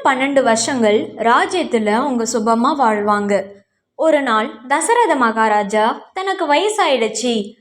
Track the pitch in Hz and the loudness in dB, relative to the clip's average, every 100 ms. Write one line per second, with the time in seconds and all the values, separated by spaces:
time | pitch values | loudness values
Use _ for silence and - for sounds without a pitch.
0 | 320 254 269 277 240 226 - 262 214 208 | 0 0 0 2 2 0 -2 0 2 0
1 | - - 226 254 392 370 269 233 208 220 | -2 -4 2 2 2 -2 -2 -2 0 0
2 | 285 240 226 247 214 226 254 294 240 208 | 0 -2 -2 -2 0 0 0 0 0 0
3 | 208 208 202 196 - - _ _ _ - | 0 0 0 -2 -4 -14 _ _ _ -2
4 | 320 302 262 220 247 - 254 285 320 466 | 2 2 2 -2 -2 -8 -4 -2 0 2
5 | 440 285 233 220 220 208 202 214 214 - | 2 2 2 2 2 2 0 0 0 -2
6 | - 370 381 381 320 294 415 415 339 262 | -10 -8 -6 -4 0 2 2 0 0 2
7 | 220 220 254 226 202 - | -2 -2 -2 -2 -4 -12